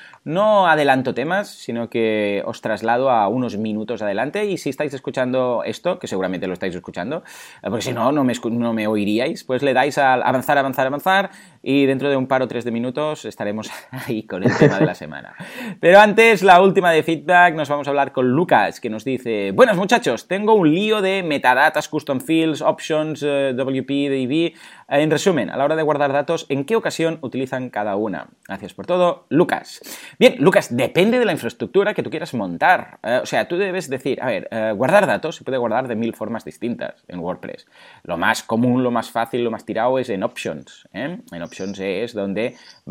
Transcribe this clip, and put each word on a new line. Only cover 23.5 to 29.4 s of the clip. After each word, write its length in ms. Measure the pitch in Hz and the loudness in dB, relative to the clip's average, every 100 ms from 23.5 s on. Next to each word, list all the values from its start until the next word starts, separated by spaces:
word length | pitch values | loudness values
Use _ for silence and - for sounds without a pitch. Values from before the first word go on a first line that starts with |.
W 280 | 123 131 135 | -2 -2 -4
P 260 | 131 139 143 | -2 -2 -2
D 160 | 135 127 | -2 -2
B. 280 | 156 165 - - - - | 0 -2 -4 -18 -20 -2
En 220 | 143 156 | 0 2
resumen, 400 | 151 202 160 101 | 2 2 0 -2
a 60 | - | -2
la 80 | 143 | 0
hora 100 | 160 | 0
de 60 | |
guardar 300 | 156 147 143 | 0 0 0
datos, 340 | 139 143 165 - | 0 -2 -4 -2
¿en 160 | 139 | -4
qué 100 | 139 | -2
ocasión 440 | 226 175 - 165 170 | -2 -2 -2 -4 -2
utilizan 480 | 127 127 131 131 127 | -8 -6 -6 -6 -6
cada 240 | 104 107 | -6 -4
una? 340 | 98 110 82 - _ - | -2 -2 -6 -10 _ -14
Gracias 260 | 98 98 | -12 -12
por 120 | - - | -14 -2
todo, 400 | 180 175 - _ | 2 2 0 _
Lucas". 400 | 143 | 2